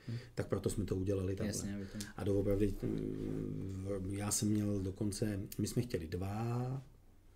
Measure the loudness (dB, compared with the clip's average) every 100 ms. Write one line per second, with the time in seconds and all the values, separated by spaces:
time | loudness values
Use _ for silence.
0 | -6 -6 -6 -4 0 2 2 0 0 0
1 | 2 2 2 0 0 0 -2 -4 -6 -6
2 | -8 -2 2 4 4 4 4 2 0 0
3 | -2 -2 -2 -2 -2 -4 -4 -4 -4 -2
4 | -2 -2 0 2 4 4 2 2 0 0
5 | -2 0 0 0 -4 -2 0 0 0 -2
6 | -2 -2 -2 0 0 0 0 -4 -8 -20
7 | -20 -20 -20